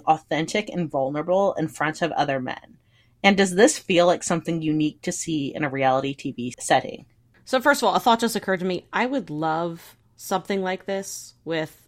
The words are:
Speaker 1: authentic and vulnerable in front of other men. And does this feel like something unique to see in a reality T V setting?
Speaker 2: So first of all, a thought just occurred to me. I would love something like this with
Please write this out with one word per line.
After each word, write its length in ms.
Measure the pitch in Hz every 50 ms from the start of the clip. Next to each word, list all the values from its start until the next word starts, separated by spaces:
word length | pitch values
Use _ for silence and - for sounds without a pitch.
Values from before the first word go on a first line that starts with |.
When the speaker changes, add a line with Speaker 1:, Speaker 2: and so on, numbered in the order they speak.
| -
Speaker 1:
authentic 640 | - 160 156 - _ 165 147 165 160 - 208 208 214
and 180 | - 180 170 147
vulnerable 640 | - 139 135 131 147 147 151 175 180 190 202 190 -
in 120 | - 156
front 360 | 156 - - 147 156 156 - 175
of 100 | 160 -
other 260 | - 147 147 139 135
men. 380 | 127 - - - - - - _ _ _ _ _ _ _ _ _ -
And 120 | 202 202
does 200 | 185 196 185 180
this 220 | 180 - 302 - -
feel 260 | - - 180 170 175
like 160 | 180 170 - -
something 400 | - 180 165 - - 165 165 156
unique 400 | 156 151 156 151 151 - - -
to 80 | 180 175
see 400 | - - 170 156 151 139 135 -
in 120 | - 151
a 40 | 139
reality 460 | 127 135 135 131 131 131 135 139 135
T 160 | - - 143
V 240 | 123 - 120 123 - -
setting? 460 | - - 147 131 - - - - - _ _ _ _ _ _ _ _
Speaker 2:
So 160 | - - 262
first 220 | 247 294 285 285 240
of 60 | 202
all, 80 | 170
a 40 | -
thought 200 | - 254 226 233
just 160 | 240 226 -
occurred 240 | 202 - - 190 175
to 40 | 180
me. 200 | 190 185 175 - _ -
I 140 | 190 226
would 240 | 254 277 269 185 160
love 640 | 151 151 160 160 160 165 170 170 170 170 - - - _ _ _ _
something 480 | _ - - 202 185 185 - 202 196 190
like 240 | 185 190 190 -
this 480 | - 196 196 196 - - - - - - _ _
with 400 | 151 165 160 156 156 - _ _